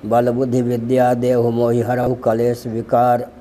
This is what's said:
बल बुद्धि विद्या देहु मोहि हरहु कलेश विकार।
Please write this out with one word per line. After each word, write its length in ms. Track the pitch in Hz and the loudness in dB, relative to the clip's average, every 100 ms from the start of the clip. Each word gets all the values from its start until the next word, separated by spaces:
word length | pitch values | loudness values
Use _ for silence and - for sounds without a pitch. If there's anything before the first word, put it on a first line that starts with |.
| 107 | 0
बल 240 | 117 123 | 0 2
बुद्धि 320 | 120 131 123 | 0 0 0
विद्या 520 | 120 123 117 127 123 | 0 -2 0 2 2
देहु 360 | 123 123 123 120 | 2 0 2 2
मोहि 320 | 117 120 120 | 2 2 2
हरहु 340 | 113 127 123 123 | 0 -2 -2 -2
कलेश 520 | 127 113 120 120 127 | 0 0 0 -2 -6
विकार। 640 | 113 113 120 123 120 - - | -8 0 2 2 0 -2 -14